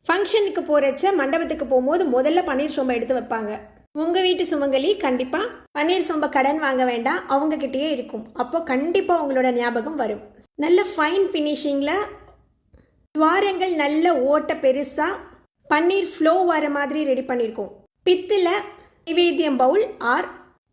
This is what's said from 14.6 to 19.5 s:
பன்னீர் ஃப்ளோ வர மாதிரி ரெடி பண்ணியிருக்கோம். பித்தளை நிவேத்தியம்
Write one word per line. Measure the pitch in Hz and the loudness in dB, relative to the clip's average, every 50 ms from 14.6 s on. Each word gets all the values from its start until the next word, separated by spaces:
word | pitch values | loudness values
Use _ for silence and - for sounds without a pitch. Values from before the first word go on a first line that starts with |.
| - 262 262 277 285 277 - - 302 339 403 508 - - - - _ _ _ _ _ - | 2 2 2 2 -2 -4 -4 -2 -2 -2 -4 -6 -12 -18 -20 -20 _ _ _ _ _ -2
பன்னீர் | 294 302 330 349 381 392 359 - | 0 2 2 2 2 0 -2 -4
ஃப்ளோ | - - 311 311 339 370 370 | -2 0 2 2 4 4 4
வர | 349 330 302 302 294 | 2 2 0 0 -2
மாதிரி | 285 285 285 269 294 311 302 | -2 -2 -2 -2 -2 -2 0
ரெடி | 277 254 254 254 | 0 0 -2 -2
பண்ணியிருக்கோம். | - 254 240 233 220 220 - 202 190 - - _ _ _ _ - | -4 -4 -2 -2 -4 -4 -8 -10 -10 -12 -20 _ _ _ _ 2
பித்தளை | 359 359 359 - - 427 392 359 339 359 415 - - - - - - _ _ - | 2 2 2 2 0 0 2 2 2 0 0 -4 -8 -14 -20 -20 -20 _ _ -8
நிவேத்தியம் | - 330 349 349 339 294 277 320 302 | -2 2 2 4 4 4 2 0 0